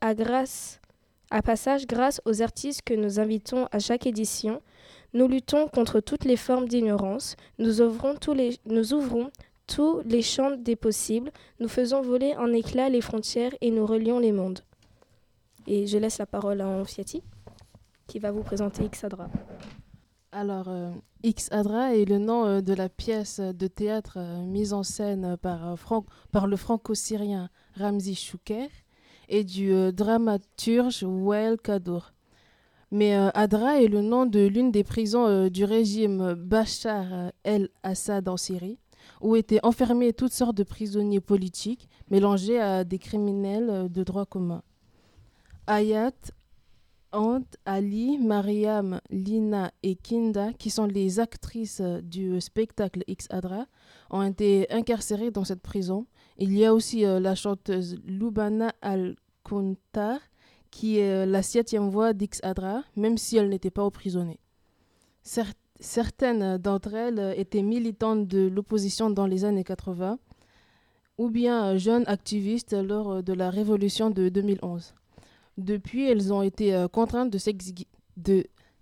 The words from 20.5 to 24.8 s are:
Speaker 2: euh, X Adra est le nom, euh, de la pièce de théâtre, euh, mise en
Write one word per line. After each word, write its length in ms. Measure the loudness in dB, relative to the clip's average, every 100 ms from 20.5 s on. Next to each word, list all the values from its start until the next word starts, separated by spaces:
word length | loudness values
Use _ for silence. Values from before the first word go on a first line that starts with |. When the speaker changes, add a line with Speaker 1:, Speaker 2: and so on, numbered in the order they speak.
| -6 -8
Speaker 2:
euh, 240 | -10 -10 -12 -18 _
X 240 | -2 -2 -2
Adra 420 | -2 0 0 2 4
est 80 |
le 140 | 4 2
nom, 260 | 2 2
euh, 160 | 2 2
de 120 | 0
la 160 | -2 -2
pièce 520 | -6 -4 -4 -4 -6
de 260 | -6 -4 -6
théâtre, 480 | -2 -2 -2 -6 -10
euh, 280 | -8 -8
mise 280 | -4 -2 -2
en 120 | -2